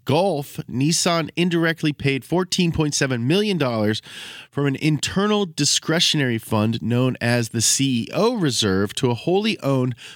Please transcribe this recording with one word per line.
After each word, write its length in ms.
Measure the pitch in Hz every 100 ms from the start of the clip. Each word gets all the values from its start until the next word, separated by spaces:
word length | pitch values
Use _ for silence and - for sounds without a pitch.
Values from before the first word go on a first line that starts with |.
Gulf, 540 | - 147 196 151 143 - -
Nissan 600 | 120 143 170 185 170 151 -
indirectly 560 | 180 165 165 165 156
paid 320 | 143 139 135 -
fourteen 480 | 165 185 - 170
point 200 | 156 151
seven 320 | - 139 127 120
million 320 | 180 214 185
dollars 440 | 135 113 107 110 - - - - -
from 140 | - 143
an 100 | 135
internal 680 | 151 151 - - 208 208 196
discretionary 920 | 156 143 - - 160 - 156 131 113
fund 440 | - 110 110 113
known 340 | 107 120 127 123
as 280 | 117 120 113
the 120 | 113
C 400 | - - 139 123
E 60 | 110
O 220 | - 220 247
Reserve 580 | 160 117 107 95 104 -
to 160 | 127
a 40 | 117
wholly 420 | - 185 220 -
owned 340 | 139 135 127 123 -